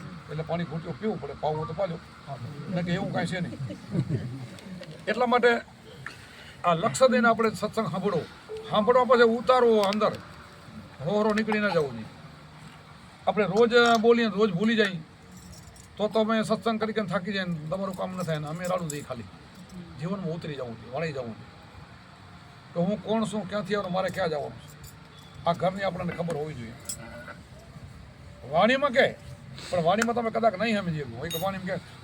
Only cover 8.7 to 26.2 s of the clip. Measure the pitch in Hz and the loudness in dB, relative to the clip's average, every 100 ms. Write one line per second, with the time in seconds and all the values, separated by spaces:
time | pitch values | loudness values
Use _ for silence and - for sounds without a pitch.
8.7 | 196 214 254 247 240 233 233 240 254 240 | 2 6 6 8 8 8 6 4 6 8
9.7 | 214 196 214 208 - - - - - - | 6 4 2 0 0 -8 -18 -20 -20 -20
10.7 | - - - 143 208 220 214 220 214 208 | -18 -18 -10 -2 2 2 2 0 0 2
11.7 | 170 - 113 - - - - - - - | 2 0 -2 -12 -16 -20 -20 -20 -20 -20
12.7 | - - - - - - 185 190 202 233 | -20 -20 -20 -20 -8 -2 0 2 4 6
13.7 | 240 240 233 226 240 226 190 220 170 214 | 8 6 6 6 6 4 2 2 2 2
14.7 | 220 202 170 - - - - - - - | 4 2 -2 -12 -18 -20 -20 -20 -20 -20
15.7 | - - - 208 220 220 226 208 220 226 | -20 -16 -4 0 2 2 2 2 0 0
16.7 | 220 220 220 190 190 202 196 180 165 156 | 0 0 -2 -2 -2 -2 -4 -2 -4 -4
17.7 | 190 196 190 185 180 175 156 151 165 180 | -4 -4 -6 -6 -4 -4 -4 -4 -6 -2
18.7 | 185 165 147 131 123 95 - - - - | -2 -2 -6 -8 -10 -12 -16 -20 -20 -18
19.7 | 180 170 139 165 196 165 165 165 139 123 | -16 -16 -10 -6 -4 -6 -6 -8 -8 -8
20.7 | 113 113 131 165 135 117 107 - - - | -10 -10 -6 -4 -4 -8 -10 -16 -20 -20
21.7 | - - - - - - - - - - | -20 -20 -20 -20 -20 -20 -20 -20 -20 -8
22.7 | 165 180 208 196 220 220 208 185 208 196 | -2 0 0 0 0 0 -4 -4 -4 -2
23.7 | 208 185 180 190 185 175 147 131 - - | -2 0 -2 -2 0 -2 -2 -6 -10 -18
24.7 | - - - - - - - 170 175 175 | -18 -20 -20 -20 -20 -20 -6 -2 0 0
25.7 | 190 190 175 175 - | 0 -2 -2 -4 -4